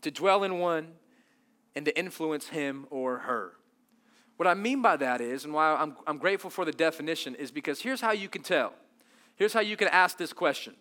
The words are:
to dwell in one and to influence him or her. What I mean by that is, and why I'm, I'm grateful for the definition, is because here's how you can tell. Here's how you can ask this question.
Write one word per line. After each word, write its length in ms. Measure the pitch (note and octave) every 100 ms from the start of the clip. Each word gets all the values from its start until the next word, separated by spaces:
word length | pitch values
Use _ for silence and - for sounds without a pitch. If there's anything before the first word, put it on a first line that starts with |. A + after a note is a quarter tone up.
to 80 | -
dwell 320 | C#3 F3+ G3
in 160 | G3 F3+
one 360 | F3 E3 D#3+ E3 _ _ _ _ _ _ _ -
and 80 |
to 120 | D3+ D3+
influence 520 | F3+ - D#3+ D3+ -
him 400 | D#3+ C#3+ C#3 C#3
or 280 | C#3 B2+ B2
her. 340 | A#2+ A#2+ F#2 - _ _ _ _ _ _ _ _
What 80 | F3+
I 60 |
mean 300 | F3 G#3+ C#4
by 160 | A#3 D#3+
that 240 | C3+ B2
is, 240 | A#2+ C3+ D3
and 80 |
why 200 | D3+ D#3
I'm, 220 | D3+ D#3 C#3 -
I'm 120 | D3
grateful 320 | E3+ G3 F#3+
for 160 | - F3
the 60 |
definition, 640 | - D#3+ D#3+ D3+ D#3+ -
is 160 | B2 C#3
because 300 | C#3+ C#3+ C#3+
here's 220 | A#3+ C4
how 100 | A3+
you 160 | G#3+ G3
can 140 | F#3+
tell. 320 | C#3+ F3 A2 - _ _ _ _ _
Here's 200 | _ G#3
how 60 | A3
you 180 | G#3 G#3
can 100 | G3
ask 300 | F3+ F3+ -
this 160 | E3
question. 420 | - E3+ C#3 - F2+